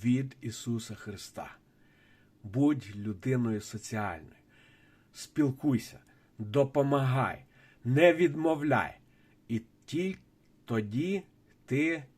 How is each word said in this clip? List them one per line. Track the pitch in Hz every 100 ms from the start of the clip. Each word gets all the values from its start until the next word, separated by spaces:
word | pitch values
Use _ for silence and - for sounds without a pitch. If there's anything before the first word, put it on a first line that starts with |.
від | 117 127 135 -
Ісуса | 117 - 120 117 - 104
Христа. | 107 95 - - - - _ _ _ _ _ _ _ _
Будь | 104 117 143 143 101 101
людиною | 104 98 131 127 117 104
соціальною. | - 107 - 110 101 82 76 - _ _ _ _ _ _ _
Спілкуйся, | - - - 143 131 151 117 - - _ _ _ -
допомагай, | 107 139 135 147 139 139 135 131 104 - - _ - _
не | 117 135 175
відмовляй. | 165 175 151 160 151 147 120 80 - _ _ _ _ -
І | 113 - _ -
тіль-, | 151 190 185 _ _ _ _ -
тоді | 113 104 117 175 196 - _ _ _ -
ти | 135 160 165 139